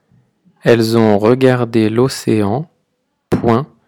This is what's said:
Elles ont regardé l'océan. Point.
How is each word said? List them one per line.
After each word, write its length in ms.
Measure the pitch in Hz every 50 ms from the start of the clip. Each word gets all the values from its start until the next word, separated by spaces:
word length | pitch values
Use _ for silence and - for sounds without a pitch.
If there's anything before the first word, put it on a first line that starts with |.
| _ _ _ _ _ _ _ _ _ _ _ _
Elles 360 | - - 117 117 110 110 113 117
ont 200 | 110 107 107 98
regardé 680 | 107 110 127 131 135 127 127 123 120 117 117 113 110 107
l'océan. 840 | 110 117 127 131 - - - 120 113 107 104 98 107 135 160 _ _ _ _ _ _ _ _ _ _ _ _ -
Point. 360 | - - - 117 113 120 156 - _ _ _